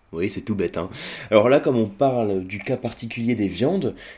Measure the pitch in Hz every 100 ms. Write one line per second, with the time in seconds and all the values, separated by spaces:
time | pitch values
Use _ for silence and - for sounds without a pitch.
0 | _ 80 101 - - 104 87 - 92 -
1 | - - - 107 117 143 156 123 107 98
2 | 139 123 107 95 92 101 - 131 113 -
3 | 117 117 117 117 98 87 131 190 131 -
4 | -